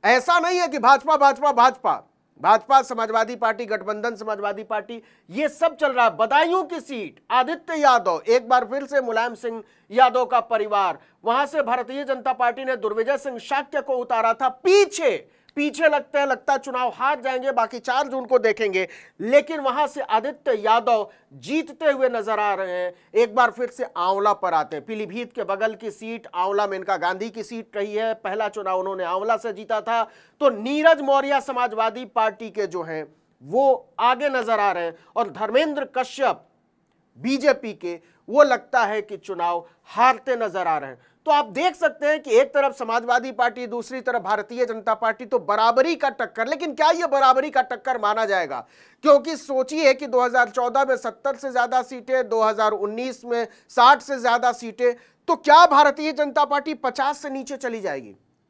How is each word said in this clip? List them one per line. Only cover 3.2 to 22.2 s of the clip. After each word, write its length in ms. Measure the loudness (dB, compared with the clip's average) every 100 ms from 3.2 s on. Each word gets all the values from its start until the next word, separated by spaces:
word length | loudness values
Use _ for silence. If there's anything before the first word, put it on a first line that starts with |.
| -2 -2
पार्टी, 300 | -2 -2 -4
गठबंधन 480 | -6 -4 -4 -6
समाजवादी 500 | -6 -8 -6 -6 -6
पार्टी, 380 | -8 -8 -8 -16 _ _ -10
ये 180 | -4 -4
सब 280 | 0 -2 0
चल 160 | 0
रहा 120 | 4
है। 120 | 2 2
बदायूं 480 | 2 2 4 0
की 160 | -2 -10
सीट, 400 | -10 -10 -10 -14 -2
आदित्य 440 | 0 0 -4 -6
यादव, 480 | 2 4 4 2 -2 2
एक 200 | 0 4
बार 160 | 2
फिर 220 | 2 -8 -2
से 140 | -2
मुलायम 340 | 0 -2 -2
सिंह 300 | -6 -10 -10 -14 _ -4
यादव 340 | 4 4 4
का 160 | 2 0
परिवार, 580 | 0 -4 0 0 0 -4 _ _
वहां 220 | -2 0 0
से 160 | -2
भारतीय 420 | -2 -2 -4 -8
जनता 280 | -6 -4 -4
पार्टी 320 | 0 -2 -2
ने 120 | -6 -4
दुर्विजय 420 | -4 -2 -2 -2
सिंह 200 | -4 -10
शाक्य 420 | -6 -6 -4 -6
को 160 | -4 -4
उतारा 380 | -2 0 0
था 140 | 0 -2
पीछे। 800 | 0 4 4 4 2 -2 -2 -8 _ _ -4
पीछे 320 | -4 2 2
लगता 320 | 2 -2 -2
है, 60 | -2
लगता 260 | -2 -2
है 60 | -2
चुनाव 300 | -2 -4 -4
हार 320 | -2 -4 -2
जाएंगे, 320 | -4 -4 -2
बाकी 260 | -2 -2 -4
चार 300 | -4 -2 -2
जून 160 | -6
को 140 | 0 2
देखेंगे, 500 | 2 0 -2 -2 -4 -10 -20 -8
लेकिन 400 | 2 2 2 -4
वहां 260 | -2 -2 -4
से 140 | -4
आदित्य 520 | -2 -2 -2 -6 -4
यादव 580 | -2 2 2 2 0 -2 _ _
जीतते 580 | -18 -4 -4 -4 -2 -2
हुए 180 | 2 0
नजर 320 | 0